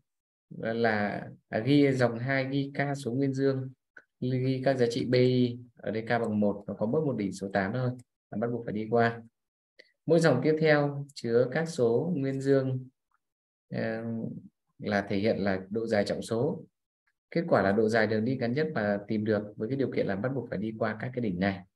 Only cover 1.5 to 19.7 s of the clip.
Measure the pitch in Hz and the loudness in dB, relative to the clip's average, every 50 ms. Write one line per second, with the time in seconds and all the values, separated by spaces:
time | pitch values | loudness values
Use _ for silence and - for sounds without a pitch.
1.5 | - 110 110 131 143 143 143 139 131 127 120 117 113 113 123 135 135 135 131 135 | -6 -2 2 4 4 6 6 4 4 2 2 0 0 -2 -4 -2 -2 -2 -2 -2
2.5 | 139 139 139 139 139 - 143 143 139 139 139 117 120 135 139 139 131 131 139 135 | -2 -2 -4 -4 -4 -4 -2 -2 -2 -4 -4 -4 -2 0 0 0 0 2 2 2
3.5 | 131 131 131 131 - _ _ _ _ - _ _ _ - 127 127 127 127 127 131 | 0 0 -4 -8 -12 _ _ _ _ -20 _ _ _ -6 -2 -2 0 0 0 0
4.5 | 131 131 131 139 135 120 120 117 - 131 123 113 127 127 127 127 127 123 123 120 | 0 0 2 0 2 2 2 0 0 -2 0 2 4 4 4 6 4 4 2 2
5.5 | 117 - - - _ - - 110 107 110 110 - 120 117 113 110 107 104 104 101 | 0 -6 -14 -18 _ -10 -8 -6 -6 -4 -2 0 0 0 0 0 0 2 2 2
6.5 | 101 - - - 101 - - 113 135 160 160 139 120 110 101 92 92 - 95 98 | 0 -2 -6 -10 -6 -4 -2 0 0 0 0 0 0 0 -2 -2 -4 -6 -6 -2
7.5 | - 101 95 98 120 127 127 123 127 127 - _ _ _ _ - - 104 117 120 | -2 0 0 0 -2 -2 -2 -2 -4 -6 -12 _ _ _ _ -10 -6 -4 -4 -4
8.5 | 120 117 - - 98 107 110 110 120 117 117 117 117 - - - _ _ _ _ | -4 -6 -6 -6 -6 -6 -4 0 2 4 4 2 0 -4 -14 -20 _ _ _ _
9.5 | _ _ _ _ _ - - _ _ _ - 147 165 170 165 160 131 - 127 156 | _ _ _ _ _ -20 -20 _ _ _ 0 4 4 6 6 6 4 4 4 2
10.5 | 156 156 160 156 147 147 143 143 139 139 143 - - - - 117 117 120 127 127 | 2 4 4 4 4 4 4 0 -2 -6 -10 -10 -12 -8 -2 2 4 4 4 4
11.5 | - 156 165 160 - - 120 117 117 127 151 175 175 135 135 135 135 135 135 139 | 2 -2 -2 -2 0 2 2 4 4 2 2 0 -2 -2 -2 -2 -2 0 2 4
12.5 | 139 135 131 131 131 131 127 - _ _ _ _ _ _ _ _ _ _ _ _ | 4 4 4 0 -2 -4 -6 -10 _ _ _ _ _ _ _ _ _ _ _ _
13.5 | _ _ _ - - 117 113 113 110 113 113 117 113 113 113 - - - - - | _ _ _ -10 -6 -4 -4 -4 -4 -4 -6 -6 -6 -6 -8 -8 -10 -12 -16 -20
14.5 | _ _ _ _ _ - 107 104 104 101 101 - 104 98 104 113 98 - 95 101 | _ _ _ _ _ -10 -4 -2 -2 -2 0 0 -2 0 0 0 0 0 0 -2
15.5 | 95 95 95 - 104 113 113 110 113 101 98 - 85 98 98 - 113 113 131 160 | -2 -2 -4 -6 -6 -4 -2 0 2 2 2 0 -2 -4 -4 -4 -2 0 0 -2
16.5 | - - - _ _ _ _ _ _ _ _ _ _ _ _ - - 170 175 170 | -2 -6 -10 _ _ _ _ _ _ _ _ _ _ _ _ -4 -4 -2 0 2
17.5 | 143 110 95 95 101 110 110 110 113 117 107 104 113 107 110 127 135 - 120 117 | 2 4 4 4 4 4 2 2 4 2 2 2 2 0 0 0 -2 -2 -2 -2
18.5 | 120 147 156 - 151 120 107 104 101 101 - - 113 104 104 110 107 101 107 - | 0 -2 -2 -2 -2 -2 0 0 0 -2 -2 -4 -2 -2 0 2 0 0 0 -6
19.5 | - - 110 113 | -8 -6 -4 -4